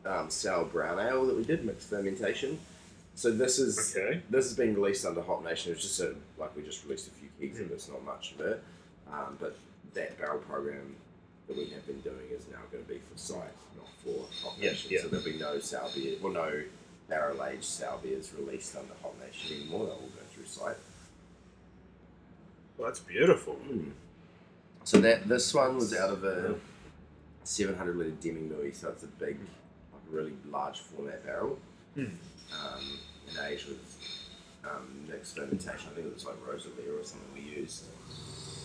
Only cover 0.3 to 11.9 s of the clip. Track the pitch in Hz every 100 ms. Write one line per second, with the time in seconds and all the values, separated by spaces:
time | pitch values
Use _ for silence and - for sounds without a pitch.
0.3 | - 101 90 80 82 80 90 113 131 131
1.3 | 113 117 165 113 - - 104 98 95 101
2.3 | - 135 160 - - - - - - 117
3.3 | 110 127 123 123 104 98 98 101 170 -
4.3 | 127 127 113 117 104 98 98 92 85 85
5.3 | 87 82 82 87 82 - - 82 71 -
6.3 | - 76 - 73 73 73 67 - - 73
7.3 | - 71 113 95 - - - 69 - -
8.3 | - 95 113 - - - - - 73 69
9.3 | 69 76 - - - - - 78 - 76
10.3 | 73 71 71 71 71 69 69 - - -
11.3 | - - 69 71 - 69